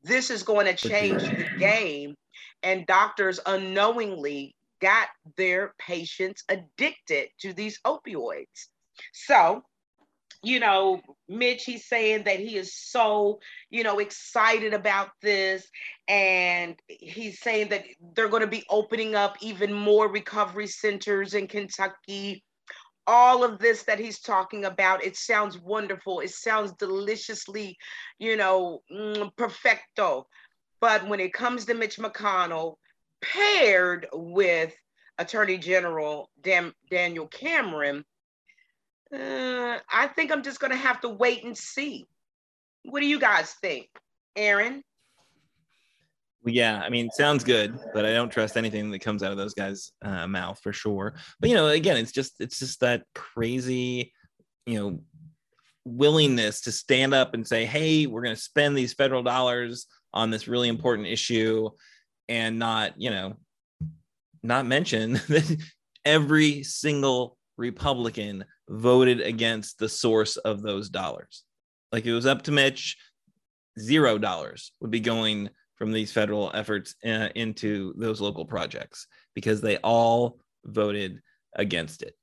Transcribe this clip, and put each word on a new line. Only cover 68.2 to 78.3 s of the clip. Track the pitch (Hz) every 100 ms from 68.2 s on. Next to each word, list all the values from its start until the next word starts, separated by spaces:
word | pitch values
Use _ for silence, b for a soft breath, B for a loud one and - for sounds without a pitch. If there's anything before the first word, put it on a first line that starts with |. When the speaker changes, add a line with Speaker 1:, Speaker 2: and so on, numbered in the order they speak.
| 104 98 95 b _
Speaker 2:
voted | 107 120 131 127 120
against | 95 113 113 113 104 -
the | 110
source | - 120 110 107 -
of | 110 104
those | 107 98 101
dollars. | 92 90 50 - - _ _ _ _ _
Like, | 113 117
it |
was | 117 131
up | 135
to | -
Mitch, | 143 135 131 - - b _ _ _ _ _ _ 110
zero | 107 156 135 107
dollars | 104 87 65 - - _
would | 113
be | 117
going | 113 113 110 104 101 _ _
from | _ 110
these | 110 107
federal | - 104 104 98
efforts, | - 107 104 - -
uh, | 113 110 107
into | 113 113 107 107 104 95 -
those | 113 107
local | 101